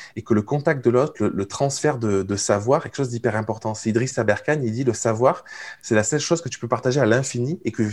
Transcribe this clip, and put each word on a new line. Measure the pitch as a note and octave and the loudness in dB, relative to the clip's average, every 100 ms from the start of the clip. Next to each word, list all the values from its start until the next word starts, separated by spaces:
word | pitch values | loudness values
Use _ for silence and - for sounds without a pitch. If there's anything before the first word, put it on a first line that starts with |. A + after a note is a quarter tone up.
| - - | -14 -12
et | |
que | - G#2+ | 0 2
le | |
contact | G#2 D3 C#3+ C#3+ B2 | 2 0 0 2 2
de | |
l'autre, | B2 D3+ - | 4 2 0
le, | G#2 | -2
le | F#2 G2 | -2 -4
transfert | - C#3 - D3+ C3 | -2 -2 0 0 0
de, | A2 G2 | 0 0
de | F#2+ G2+ | 0 -2
savoir | - G#2 A2 D3+ | 0 0 2 0
est | C3 | 0
quelque | - | -4
chose | C3 | -4
d'hyper | A#2 B2 G#2+ | -2 -2 -2
important. | A2 A2 B2+ | -4 -4 -6
C'est | B2 A2+ | -4 0
Idriss | A2 C3 - | 0 0 0
Aberkan, | G#2+ G2+ - D3+ | 0 0 0 0
il | A#2+ | 0
dit, « | A2+ C3 | 0 0
Le | |
savoir, | A2 A#2 A2 C3 - - - - - | 0 0 2 2 2 -6 -18 -16 -14
c'est | - G#2+ | 0 2
la | |
seule | G#2 D3+ | 2 -2
chose | - E3+ | 0 -2
que | B2+ | -2
tu | - | -8
peux | A#2+ | -4
partager | A2+ B2+ C#3 | -2 0 2
à | A2 | 4
l'infini | A#2+ C3 B2 B2 F3+ | 4 0 -2 -4 -4
et | - | -4
que | - G#2+ | -2 -2